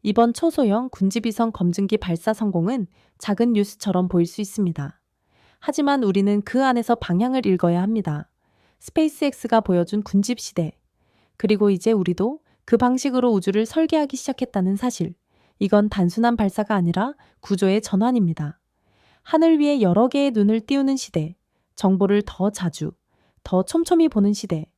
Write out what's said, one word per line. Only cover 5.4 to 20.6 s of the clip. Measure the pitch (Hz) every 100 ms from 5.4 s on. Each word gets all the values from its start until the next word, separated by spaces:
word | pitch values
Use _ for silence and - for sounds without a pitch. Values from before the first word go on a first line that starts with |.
| _ _
하지만 | - 294 285 277
우리는 | 220 190 196 208
그 | 202 247
안에서 | 269 240 226 233
방향을 | - 180 247 262 208
읽어야 | 185 170 175
합니다. | 196 226 185 147 - _ _ _ _ _
스페이스X가 | - - 311 - 294 - 233 226
보여준 | 220 180 175 208
군집 | 202 196 202 240
시대, | - - 160 - _ _ _ _ _ _
그리고 | 202 202 208
이제 | 190 220
우리도 | 220 180 175 208 302 _ _ -
그 | 233
방식으로 | 247 254 285 254 247
우주를 | 208 190 202 220
설계하기 | 320 320 311 285 269
시작했다는 | - 262 254 202 185 202
사실. | 247 - 170 175 _ _ _ _
이건 | 202 208 208
단순한 | 202 175 220 233 240
발사가 | 202 - 208 208
아니라 | 170 175 233 294 _ _
구조의 | - 196 190 202
전환입니다. | 214 190 233 247 180 160 151 - _ _ _ _ _ _
하늘 | - 320 330 320
위에 | 294 285
여러 | 190 180 247
개의 | 285 277
눈을 | 220 202 220